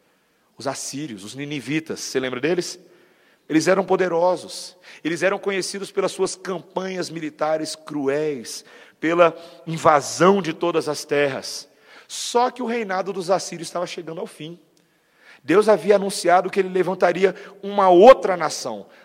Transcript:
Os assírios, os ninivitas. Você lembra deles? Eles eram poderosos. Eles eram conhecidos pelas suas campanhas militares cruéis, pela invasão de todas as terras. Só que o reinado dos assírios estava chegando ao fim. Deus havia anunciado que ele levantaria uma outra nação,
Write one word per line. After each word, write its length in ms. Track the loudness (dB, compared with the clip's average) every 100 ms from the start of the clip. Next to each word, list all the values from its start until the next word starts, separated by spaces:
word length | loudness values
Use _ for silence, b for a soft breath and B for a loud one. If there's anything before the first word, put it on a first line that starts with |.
| _ _ _ _ _ -12
Os 100 | -10
assírios, 560 | -8 -10 -10 -12 -12
os 120 | -16
ninivitas. 640 | -14 -10 -10 -6 -6 -6 -10
Você 180 | -6 -4
lembra 220 | -4 -2
deles? 400 | -2 -2 -4 -12 -20 b b b b b -2
Eles 220 | 0 2
eram 160 | 2
poderosos. 880 | 2 0 0 0 0 0 -6 -16 -16 -20 B B
Eles 180 | -6 -2
eram 160 | 0 0
conhecidos 540 | -2 -4 -4 -8 -6
pelas 200 | -2 -2
suas 220 | -2 -4
campanhas 760 | -4 -8 -10 -8 -8 -6 -6 -8
militares 680 | -8 -10 -4 -2 -2 -4 -10
cruéis, 880 | -10 -6 -2 -2 -2 -6 -10 -14 B B B _
pela 380 | 0 4 4 4 B B -10
invasão 760 | 0 4 4 2 4 4 6
de 140 | 0
todas 340 | -4 -2 -2 -2
as 160 | -6
terras. 640 | -4 0 0 -2 -10 -14 -16 B B B B
Só 440 | -12 -4 0 0
que 120 | -2
o 40 | -6
reinado 460 | -4 -4 -4 -4
dos 180 | -6 -2
assírios 380 | -2 -2 -10 -10
estava 180 | -8 -8
chegando 340 | -10 -12 -12
ao 60 | -12
fim. 320 | -14 -16 -16 _ _ _ b b b b b
Deus 240 | 0 4 4
havia 280 | 2 2 2
anunciado 540 | 0 -2 2 2 2
que 80 | -2
ele 100 | -2
levantaria 680 | -2 -2 0 0 2 0 -2 B -16
uma 280 | -6 2 6
outra 440 | 10 10 10 6
nação, 520 | -2 -4 -6 -8 -10 -14 b